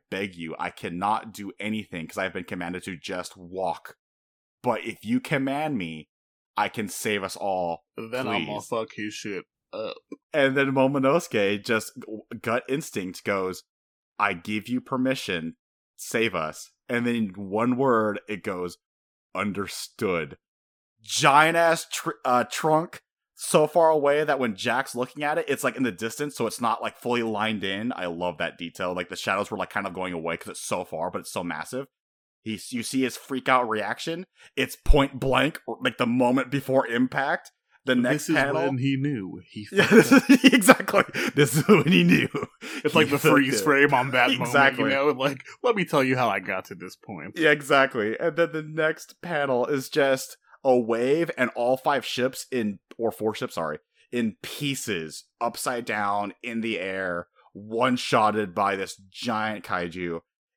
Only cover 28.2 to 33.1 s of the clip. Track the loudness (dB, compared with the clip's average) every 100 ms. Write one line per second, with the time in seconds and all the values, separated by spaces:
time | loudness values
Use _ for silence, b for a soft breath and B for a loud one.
28.2 | -4 -2 -6 -6 -12 -6 -4 -4 -6 -6
29.2 | -2 -2 -2 -6 -6 -6 -6 -6 -6 -6
30.2 | -6 -6 -8 -14 -6 -6 -6 -6 -6 -6
31.2 | -8 -8 -6 -8 -8 -10 -12 _ _ _
32.2 | _ _ -10 -10 -8 -8 -4 0 -2